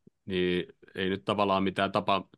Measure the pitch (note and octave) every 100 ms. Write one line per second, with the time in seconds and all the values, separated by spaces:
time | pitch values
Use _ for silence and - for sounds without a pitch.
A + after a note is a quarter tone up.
0 | - _ - F#2 F2+ F2+ E2 - - -
1 | F#2 G2 - G#2 G2+ F#2+ F#2+ F#2 G2 G#2
2 | G2 G2 -